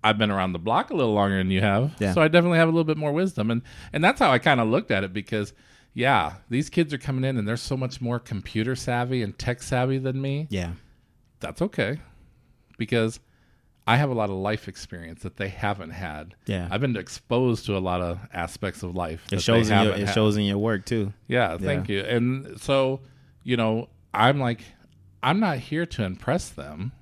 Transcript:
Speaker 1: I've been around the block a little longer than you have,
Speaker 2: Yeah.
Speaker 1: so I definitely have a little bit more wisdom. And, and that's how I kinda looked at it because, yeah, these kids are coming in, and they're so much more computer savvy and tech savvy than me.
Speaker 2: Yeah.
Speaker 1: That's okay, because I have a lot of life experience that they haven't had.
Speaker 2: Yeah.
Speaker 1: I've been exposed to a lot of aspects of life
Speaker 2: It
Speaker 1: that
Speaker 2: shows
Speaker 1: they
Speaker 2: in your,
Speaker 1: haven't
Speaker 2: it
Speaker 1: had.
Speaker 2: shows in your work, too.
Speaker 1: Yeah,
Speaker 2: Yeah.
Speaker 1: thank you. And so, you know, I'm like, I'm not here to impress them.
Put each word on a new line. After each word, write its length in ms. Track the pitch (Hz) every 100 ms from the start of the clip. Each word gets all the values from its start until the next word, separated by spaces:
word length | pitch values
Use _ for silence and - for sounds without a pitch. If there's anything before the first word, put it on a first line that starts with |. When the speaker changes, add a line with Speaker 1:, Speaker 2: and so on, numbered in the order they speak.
Speaker 1:
I've 140 | 107 107
been 140 | 107
around 200 | 98 92
the 60 | 87
block 300 | 90 127 233
a 40 | 175
little 180 | 123
longer 240 | 104 98 98
than 120 | 92
you 100 | 95
have, 340 | 104 98 135 -
Speaker 2:
Yeah. 140 | 101
Speaker 1:
so 80 | 92
I 60 | 156
definitely 300 | 170 175 165
have 80 | 165
a 40 |
little 120 | 165
bit 140 | 156 156
more 140 | 151
wisdom. 360 | 147 190 - 110
And, 120 | 117 - - -
and 100 | -
that's 160 | 175 269
how 120 | 254
I 80 | 247
kinda 240 | - 135 110
looked 260 | 117 110
at 120 | 101
it 100 | 95
because, 400 | 92 98 110 101 - _ - _
yeah, 400 | - 123 123 78 85 -
these 200 | 120 143
kids 240 | - 160
are 40 | 143
coming 260 | 143 131
in, 140 | 131 131
and 100 | 104
they're 80 | 117
so 200 | - 135
much 240 | 127 131
more 180 | 123 120
computer 560 | - 104 - 113 113 127
savvy 460 | - 123 123 127
and 140 | 104 -
tech 240 | - 123
savvy 340 | - 127 127 135
than 220 | 131 131
me. 260 | 135 139 151
Speaker 2:
Yeah. 240 | 95 87 87 - _ _ _ _ _
Speaker 1:
That's 220 | 78 78
okay, 380 | 190 - 107 147 - - - _ _ _ _ _
because 420 | 113 120 110 113 _ _ _ _ _ _ -
I 120 | 120
have 120 | 143
a 40 |
lot 160 | 123 104
of 60 | 95
life 300 | 95 107 -
experience 560 | 95 - 90 82 82
that 120 | 92 -
they 120 | 98
haven't 400 | 92 104 101 80
had. 440 | 87 90 76 80 - -
Speaker 2:
Yeah. 220 | 98 87
Speaker 1:
I've 80 | 95
been 140 | 135 110
exposed 680 | 90 - _ 120 127 113 -
to 120 | 98
a 20 |
lot 220 | 92 90
of 160 | 87 87 -
aspects 480 | 90 85 - 101 -
of 120 | 92 90
life 300 | 85 82 -
Speaker 2:
It 80 | 98
Speaker 1:
that 40 |
Speaker 2:
shows 260 | - 113 110
Speaker 1:
they 60 | 101
Speaker 2:
in 60 |
your, 80 | 107
Speaker 1:
haven't 120 | 95
Speaker 2:
it 20 | 101
Speaker 1:
had. 60 | 101
Speaker 2:
shows 220 | 107 104
in 60 |
your 140 | 101 101
work, 280 | 107 107 -
too. 260 | 117 101 104 _
Speaker 1:
Yeah, 240 | 123 107
Speaker 2:
Yeah. 40 | 85
Speaker 1:
thank 320 | 92 92 95
you. 100 | 101
And 580 | 98 120 120 131 135 -
so, 400 | - 139 131 135 - - - -
you 140 | - 123
know, 320 | 110 110 120 _ _
I'm 260 | 101 113 143
like, 220 | 127 117 - - - - - -
I'm 180 | 127 180
not 180 | 220 139
here 260 | 113 151 170
to 180 | -
impress 460 | 101 92 - 165 -
them. 420 | - 69 76 104 -